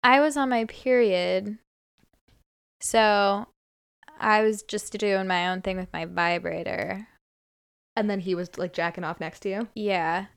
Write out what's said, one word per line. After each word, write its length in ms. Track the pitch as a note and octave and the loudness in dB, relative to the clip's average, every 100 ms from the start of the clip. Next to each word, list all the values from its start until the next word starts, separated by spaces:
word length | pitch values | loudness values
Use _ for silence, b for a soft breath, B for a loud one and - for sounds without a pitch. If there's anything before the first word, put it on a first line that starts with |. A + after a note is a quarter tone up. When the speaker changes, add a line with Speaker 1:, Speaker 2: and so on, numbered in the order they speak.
Speaker 1:
I 160 | - C4+ | 6 6
was 160 | D4+ C#4+ | 4 2
on 140 | C4+ | 0
my 160 | A#3+ A3+ | 0 -2
period, 920 | - B3+ B3 A3+ F3+ F3+ F#3 G3+ G#3+ _ _ _ _ _ _ _ _ _ _ _ _ | -4 2 4 4 2 0 -2 -4 -12 _ _ _ _ _ _ _ _ _ _ _ _
so 680 | - A3+ G#3+ G#3 G3+ G3+ A3+ _ _ _ _ _ - D#4 | 0 4 4 4 4 0 -4 _ _ _ _ _ -20 -4
I 220 | A3 G#3+ | 2 4
was 180 | A3 G#3+ | 4 0
just 280 | - G#3 - G#3 | -4 -8 -6 -4
doing 300 | G#3+ G3 F#3+ | 0 0 0
my 200 | F3+ F3+ | 0 0
own 120 | F#3 | -2
thing 160 | F#3+ F#3 | -4 -6
with 140 | F#3 | -6
my 120 | D#3+ E3 | -8 -8
vibrator. 1000 | F3 E3+ F3 F3 E3 - - F#3+ F#3+ A3 _ _ _ _ _ _ _ _ - | -2 0 0 -2 -6 -6 -4 -4 -6 -10 _ _ _ _ _ _ _ _ -4
Speaker 2:
And 140 | G#3 | -2
then 100 | G3 | -2
he 140 | F3+ F3 | -4 -4
was, 220 | F3 - | -4 -6
like, 160 | F3+ | -6
jacking 300 | F3 E3+ E3+ | -4 -4 -4
off 160 | E3 E3+ | -8 -6
next 220 | D#3+ - | -10 -8
to 80 | G3+ | -8
you? 180 | F#3+ A3+ - | -6 -8 -6
Speaker 1:
Yeah. 500 | G#3 F#3+ E3 F3 G3+ | -2 0 0 -2 -6